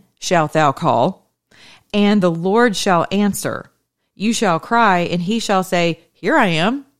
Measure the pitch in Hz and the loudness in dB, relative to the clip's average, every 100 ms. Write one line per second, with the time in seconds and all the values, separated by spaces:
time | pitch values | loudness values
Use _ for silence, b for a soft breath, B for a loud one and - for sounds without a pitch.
0 | _ _ - 175 151 156 147 - 156 117 | _ _ -2 0 2 2 0 0 0 2
1 | 151 - _ _ _ B B B _ 208 | 0 -2 _ _ _ B B B _ 0
2 | 202 208 180 165 185 220 240 185 208 175 | 2 2 2 0 0 2 2 0 0 0
3 | - 196 202 202 131 - - _ _ _ | 0 -2 -2 -2 -6 -8 -12 _ _ _
4 | _ - 208 220 202 160 - 233 220 180 | _ -6 -4 0 0 -2 0 2 2 2
5 | 170 175 175 226 220 190 185 175 170 160 | 0 -4 -2 -4 0 -2 0 0 0 -4
6 | _ _ 185 302 202 160 190 277 - | _ _ -2 0 2 0 0 -2 -8